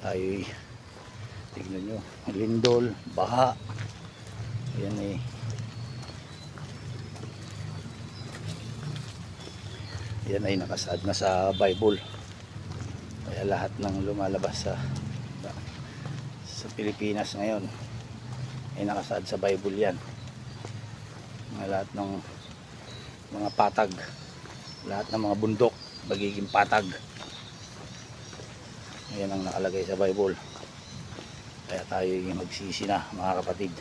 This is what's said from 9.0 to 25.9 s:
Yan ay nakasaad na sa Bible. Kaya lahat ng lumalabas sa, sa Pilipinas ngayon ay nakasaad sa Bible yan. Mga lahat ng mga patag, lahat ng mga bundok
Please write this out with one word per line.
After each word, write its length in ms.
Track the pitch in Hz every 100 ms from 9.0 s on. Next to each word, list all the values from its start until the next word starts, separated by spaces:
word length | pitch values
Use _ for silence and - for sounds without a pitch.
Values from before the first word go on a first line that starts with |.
| - - - - - - - - - - - - -
Yan 160 | 101
ay 160 | 101 98
nakasaad 480 | 85 90 - 87 95
na 80 | 95
sa 400 | 110 92 95 92
Bible. 400 | 98 92 107 98 - - - - - - - - - - - -
Kaya 240 | - 90 98
lahat 240 | 95 95 -
ng 240 | 101 95
lumalabas 640 | 98 101 95 95 95 - 101
sa, 80 | 92 - - - - - - - - - - - - - - - -
sa 240 | - - 107 -
Pilipinas 560 | 107 104 107 104 101
ngayon 320 | 101 104 110 95 - - - - - - - - - - -
ay 80 |
nakasaad 400 | 101 101 - 101
sa 160 | 101 104
Bible 320 | 98 95 101
yan. 240 | 98 107 90 - - - - - - - - - - - - - - - 104
Mga 80 | 98
lahat 160 | 98 98 101
ng 160 | 98 98 - - - - - - - - - - -
mga 160 | 104 104 -
patag, 340 | 104 98 107 92 - - - - - - - -
lahat 240 | - 98 107
ng 120 | 110 104
mga 120 | 101
bundok 340 | 110 107 120 - -